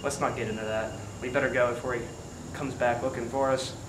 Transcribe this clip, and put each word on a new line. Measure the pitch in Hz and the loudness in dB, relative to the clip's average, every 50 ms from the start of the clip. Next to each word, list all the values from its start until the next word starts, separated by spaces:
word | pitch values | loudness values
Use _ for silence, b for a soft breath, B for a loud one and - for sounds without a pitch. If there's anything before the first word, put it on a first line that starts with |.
| - | 0
let's | 143 139 - | -2 0 2
not | 147 127 117 | 0 0 0
get | 113 113 | 0 -2
into | 107 107 107 110 | -2 -2 -2 -2
that. | 107 110 110 110 - - - - - - - | 0 0 0 0 -2 -4 -6 -8 -10 -10 -6
We | - 127 | -6 0
better | 120 143 135 127 | 2 4 4 4
go | 120 127 123 120 117 | 6 6 4 4 4
before | - - 131 127 | 0 -2 -2 -2
he | - 160 - - - - - - - - - - | -2 -2 -4 -8 -10 -12 -12 -12 -10 -10 -10 -6
comes | - 147 135 123 | -4 -4 -4 0
back | - 127 120 117 117 127 | 2 4 4 4 4 2
looking | 131 127 127 120 117 | -2 -2 -2 -4 -2
for | 120 135 135 135 | 0 2 4 4
us. | 131 131 - - - - - | 4 2 0 -2 -6 -10 -12